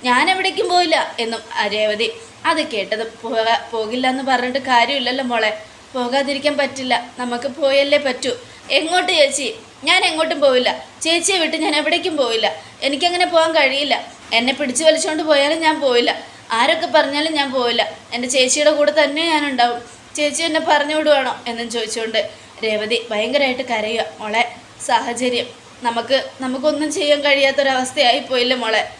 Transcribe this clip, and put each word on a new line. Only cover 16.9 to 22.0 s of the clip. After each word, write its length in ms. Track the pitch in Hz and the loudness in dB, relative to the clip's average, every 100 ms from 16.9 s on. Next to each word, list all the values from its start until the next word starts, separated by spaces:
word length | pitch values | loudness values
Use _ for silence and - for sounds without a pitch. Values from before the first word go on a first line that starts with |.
| 302 | 2
പറഞ്ഞാലും 360 | 277 285 320 311 | 2 0 -2 -2
ഞാൻ 100 | 277 262 | -2 0
പോവില്ല, 260 | 240 233 208 - - | 0 0 -2 -4 -10
എൻ്റെ 140 | 240 254 | -8 -2
ചേച്ചിയുടെ 380 | 262 254 277 294 302 | 2 2 4 4 4
കൂടെ 140 | 294 302 | 2 4
തന്നെ 240 | 294 294 330 | 2 0 0
ഞാനുണ്ടാവും. 480 | 302 294 254 240 240 - - - 302 | 0 0 2 0 0 -10 -20 -12 -2
ചേച്ചി 240 | 294 262 330 | -2 0 -2
എന്നെ 140 | 311 330 | 0 2
പറഞ്ഞു 240 | 302 294 311 | 2 2 0
വിടുവാണോ 340 | 302 277 254 - 240 | 4 2 2 -4 -8
എന്നും 160 | 233 233 | -8 -6
ചോദിച്ചുകൊണ്ട് 460 | 233 214 233 | -6 -6 -6